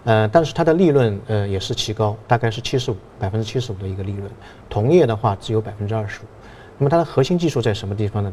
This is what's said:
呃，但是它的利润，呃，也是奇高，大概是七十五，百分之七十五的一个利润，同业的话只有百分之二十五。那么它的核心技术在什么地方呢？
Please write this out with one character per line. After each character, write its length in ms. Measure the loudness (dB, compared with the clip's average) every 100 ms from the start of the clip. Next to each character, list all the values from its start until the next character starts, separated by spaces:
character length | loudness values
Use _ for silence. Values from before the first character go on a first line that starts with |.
呃， 240 | 2 4 4
但 160 | 4
是 80 | 2
它 100 | 2
的 120 | 2
利 140 | 4 4
润， 300 | 4 2 0 -2
呃， 200 | -2 -2
也 100 | -4
是 160 | -4
奇 200 | -4 -4
高， 200 | -2 -2 -2 -2
大 80 | 0
概 140 | 0
是 100 | -2
七 180 | -4 -4
十 120 | -2
五， 60 | -6 -10 -8
百 120 | -4
分 120 | -2
之 80 | -2
七 80 | -4
十 140 | -6
五 40 | -6
的 120 | -8
一 60 |
个 80 | -6
利 100 | -6
润， 180 | -8 -10 -14 -20 -20 -6
同 240 | 0 4
业 140 | 4 4
的 100 | 2
话 180 | 0 -2
只 140 | -2
有 80 | -4
百 100 | -4
分 160 | -6 -4
之 60 |
二 120 | -4 -6
十 140 | -10
五。 40 | -16 -20 -20 -20 -20 -4
那 80 |
么 60 | 0
它 80 | 2
的 60 |
核 180 | 2 0
心 160 | 2 2
技 100 | 0
术 140 | 0
在 100 | 0
什 160 | -2 -4
么 80 | -2
地 100 | -2
方 160 | -2
呢？ 80 | -4